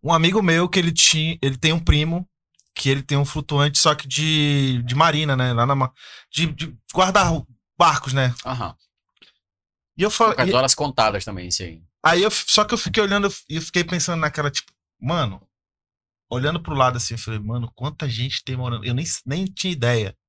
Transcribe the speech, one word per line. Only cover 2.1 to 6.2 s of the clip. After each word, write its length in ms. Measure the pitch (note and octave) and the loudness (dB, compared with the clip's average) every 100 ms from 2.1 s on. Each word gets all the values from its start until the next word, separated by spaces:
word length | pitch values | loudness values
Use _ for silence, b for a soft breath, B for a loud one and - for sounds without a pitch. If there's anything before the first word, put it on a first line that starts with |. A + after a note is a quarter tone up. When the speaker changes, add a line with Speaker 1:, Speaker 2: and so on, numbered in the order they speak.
| E3+ F3+ _ _ _ _ - | -2 -6 _ _ _ _ -4
Speaker 1:
que 140 | C3+ | 0
ele 120 | C#3 | 0
tem 160 | C3 C#3+ | 0 0
um 80 | C#3+ | 0
flutuante, 520 | D#3 C#3+ C#3+ C#3+ C#3+ | -4 -2 0 2 4
só 160 | D#3+ D3 | 2 2
que 120 | C#3 | -4
de, 760 | C3+ D#3 D#3 D3 C#3+ C3+ B2 | -4 0 2 2 2 2 0
de 100 | A#2+ B2+ | -2 2
marina, 400 | E3 D3+ D#3 C3 | 2 2 0 0
né? 160 | B2+ | 0
Lá 120 | A#2 B2 | 2 0
na 100 | C#3 | 0
ma-, 160 | B2+ B B B | -2 B B B